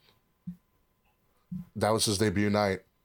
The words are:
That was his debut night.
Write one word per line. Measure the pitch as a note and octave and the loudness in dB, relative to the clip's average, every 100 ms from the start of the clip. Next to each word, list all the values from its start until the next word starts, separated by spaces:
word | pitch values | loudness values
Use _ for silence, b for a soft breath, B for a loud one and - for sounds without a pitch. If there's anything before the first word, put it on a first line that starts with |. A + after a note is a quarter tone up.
| _ _ _ _ - F3 _ _ _ _ _ _ _ _ - - - G#2 | _ _ _ _ -20 -20 _ _ _ _ _ _ _ _ -16 -14 -12 -2
That | G#2 | 0
was | A2+ A2 | 2 0
his | G2 | 0
debut | G#2+ F#2+ G#2 | 0 0 0
night. | G#2 G2+ F#2+ - _ | 2 0 -2 -8 _